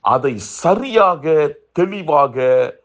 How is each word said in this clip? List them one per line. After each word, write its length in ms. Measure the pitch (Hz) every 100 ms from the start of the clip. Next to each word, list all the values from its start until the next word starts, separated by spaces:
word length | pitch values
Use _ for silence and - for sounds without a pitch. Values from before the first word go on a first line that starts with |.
அதை 380 | - 131 135 113
சரியாக, 1160 | 90 - 165 202 269 226 196 170 147 156 147 147 _
தெளிவாக 1000 | - 185 202 165 147 139 123 127 127 127 -